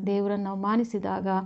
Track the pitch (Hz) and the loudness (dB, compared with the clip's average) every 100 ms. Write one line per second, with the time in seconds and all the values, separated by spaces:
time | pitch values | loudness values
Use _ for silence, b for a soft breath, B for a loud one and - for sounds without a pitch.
0 | 190 202 202 202 196 196 202 220 233 208 | 0 0 0 -2 -2 -2 2 2 2 -2
1 | 190 190 190 190 | -2 -2 0 0